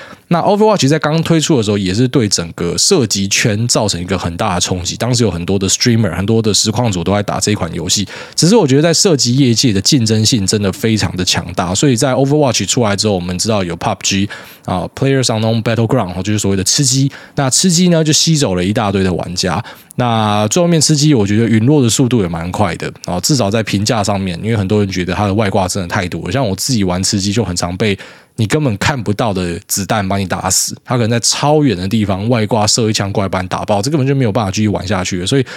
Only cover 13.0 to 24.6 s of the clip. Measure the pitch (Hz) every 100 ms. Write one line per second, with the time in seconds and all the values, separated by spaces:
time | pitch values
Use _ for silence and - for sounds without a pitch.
13 | 104 95 87 90 101 107 87 85 117 101
14 | - 98 101 - - - - 127 170 -
15 | 135 139 123 110 113 113 113 113 113 131
16 | 90 87 95 104 98 98 90 - 135 131
17 | 135 - - - 131 - 190 165 180 165
18 | 156 147 - 156 123 90 92 110 104 98
19 | 95 85 - 90 92 78 - - - -
20 | 123 113 107 104 107 185 175 165 - 147
21 | 151 131 98 104 117 113 117 151 117 -
22 | 123 120 90 85 87 90 101 - - -
23 | - 90 - 139 101 113 107 98 104 117
24 | 101 101 95 85 104 113